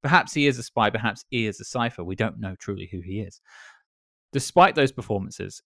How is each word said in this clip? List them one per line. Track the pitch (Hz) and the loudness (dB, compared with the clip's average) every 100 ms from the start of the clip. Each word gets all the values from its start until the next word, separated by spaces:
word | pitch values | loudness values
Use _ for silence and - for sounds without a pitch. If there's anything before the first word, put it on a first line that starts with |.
Perhaps | 139 175 - | 4 2 2
he | - 143 | 2 2
is | 123 | 2
a | |
spy, | 113 - 107 | -4 0 2
perhaps | 104 110 101 - | 2 -4 -6 -6
he | 123 110 | -2 -2
is | 95 | -4
a | - | -8
cipher. | 127 117 - 87 | -2 -2 -4 -8
We | 95 | -2
don't | 110 110 | -4 -4
know | 101 92 | -10 -10
truly | - 98 90 | -8 -8 -8
who | 95 | -10
he | 87 98 | -8 -8
is. | 95 - _ - - _ _ _ _ _ _ | -8 -14 _ -20 -20 _ _ _ _ _ _
Despite | 139 - - 185 - | -6 2 6 6 6
those | 135 | 2
performances | - 110 101 95 - 98 - | 0 -4 -4 -4 -10 -12 -12